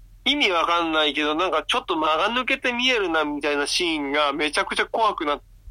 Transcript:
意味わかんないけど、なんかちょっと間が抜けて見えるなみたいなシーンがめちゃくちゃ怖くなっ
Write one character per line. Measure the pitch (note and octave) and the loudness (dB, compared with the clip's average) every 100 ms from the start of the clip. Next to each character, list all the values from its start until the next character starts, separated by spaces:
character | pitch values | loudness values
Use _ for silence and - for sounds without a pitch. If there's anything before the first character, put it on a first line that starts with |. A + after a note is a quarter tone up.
| - - B3 | -20 -6 -2
意 | D4 | 0
味 | A3+ | 2
わ | E3+ D#3+ | 2 2
か | E3+ | 2
ん | E3 | 2
な | D#3 D3+ | 2 2
い | |
け | C#3+ | 0
ど、 | D3+ | 0
な | D#3 F#3 | 0 0
ん | |
か | D#3 - | 0 0
ち | A#3+ | -2
ょ | |
っ | A3+ | -2
と | E3 | -2
間 | D#3 D#3 | 0 2
が | G3+ | 0
抜 | B3 A#3+ | 0 -2
け | C4+ | -2
て | C4 | -2
見 | A#3+ B3+ | -2 0
え | A#3+ | 0
る | F#3 | 2
な | D#3+ D3+ | 0 0
み | D3 | -2
た | D3 | -2
い | C#3+ | 0
な | C#3 | -2
シ | - F3 | -2 0
ー | D#3 | -2
ン | C#3+ | 0
が | C#3+ D3 | 0 0
め | C#3 D3+ | 0 -2
ち | G3+ | -2
ゃ | F#3+ | -2
く | G#3+ | -2
ち | |
ゃ | G#3 | -2
怖 | A#3 A3 - | 2 2 2
く | D3 | -2
な | C#3+ | -2
っ | - - - | -6 -20 -6